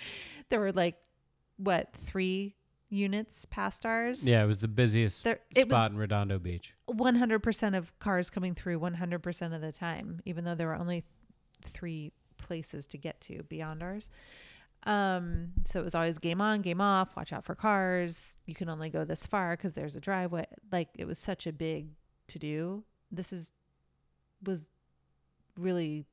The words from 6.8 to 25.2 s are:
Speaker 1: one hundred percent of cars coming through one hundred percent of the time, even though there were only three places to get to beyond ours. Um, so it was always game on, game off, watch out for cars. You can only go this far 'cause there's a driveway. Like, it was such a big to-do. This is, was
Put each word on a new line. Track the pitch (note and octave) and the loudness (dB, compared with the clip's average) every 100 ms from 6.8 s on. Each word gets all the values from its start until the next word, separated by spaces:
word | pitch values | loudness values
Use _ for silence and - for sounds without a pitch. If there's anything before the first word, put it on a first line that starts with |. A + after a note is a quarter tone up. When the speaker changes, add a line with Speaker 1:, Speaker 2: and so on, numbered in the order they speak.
| - | -4
Speaker 1:
one | A3+ B3+ A#3+ | 2 4 4
hundred | A#3+ A3 | 4 2
percent | A3+ A3 G#3 F#3+ | 2 2 2 0
of | E3+ - | -2 -6
cars | G#3 F#3 F3 | 0 0 0
coming | G3 F3+ E3+ | -2 -2 -4
through | F3+ E3 | -2 -2
one | D#3+ E3+ | -2 -2
hundred | F3 F3 | -2 -4
percent | F3+ E3+ E3+ | -4 -6 -4
of | D#3+ | -6
the | D#3 | -6
time, | - E3+ D#3+ - E3 - | -6 -6 -6 -8 -10 -8
even | E3 | -6
though | E3+ E3+ | -4 -2
there | D#3+ | -2
were | D#3+ | -2
only | F3 E3+ - _ _ _ _ - | -2 -4 -6 _ _ _ _ -18
three | - - E3+ D#3+ D3+ - _ - | -16 -10 -8 -8 -10 -16 _ -18
places | - E3 - C#3+ - | -8 -8 -8 -12 -12
to | C#3+ | -10
get | - - | -10 -10
to | - - | -12 -12
beyond | D#3 D#3+ D#3 D#3 | -10 -8 -8 -8
ours. | F3 G3+ - - - - - - - _ G#3 | -8 -8 -12 -18 -20 -20 -20 -20 -20 _ 0
Um, | G#3 G3 F3+ F3 E3+ E3+ F#3 - | 2 2 2 0 -2 0 2 4
so | F#3 | 2
it | |
was | E3 E3+ | 0 2
always | E3 D#3+ | 2 0
game | E3 F3 | 0 2
on, | G#3+ G#3+ | 4 4
game | F3+ F3 | 2 2
off, | G3+ F#3+ F#3 - | 4 4 2 -2
watch | D#3 | -8
out | - | -8
for | - F#3+ | -6 -2
cars. | A3 G3+ F#3 F3+ F3 E3+ - - - | 2 4 4 2 0 -2 -6 -8 -12
You | |
can | D#3 E3 | -6 -6
only | D#3 D#3 | -4 -4
go | D#3+ | -2
this | D#3 D#3 - | -2 -4 -2
far | G3+ F3 E3+ | 0 0 -2
'cause | G3 | -4
there's | - D3 C#3+ | -4 -8 -6
a | |
driveway. | - F#3+ F3+ E3+ - - G#3 | -2 -2 0 -2 -6 -10 -4
Like, | F3+ D#3+ - | -2 -2 -6
it | - | -6
was | E3 | -6
such | - F#3 E3+ | -4 -6 -6
a | |
big | D3+ D#3+ D3+ D3+ - _ _ - | -4 -4 -4 -6 -16 _ _ -16
to-do. | D#3+ D3+ D3+ E3+ G3+ - _ - | -10 -6 -4 -4 -6 -12 _ -12
This | E3+ F#3 | -10 -8
is, | F3+ E3 _ _ _ _ _ _ _ _ _ | -8 -12 _ _ _ _ _ _ _ _ _
was | G3 F3+ D3+ _ _ _ _ _ | -4 -4 -6 _ _ _ _ _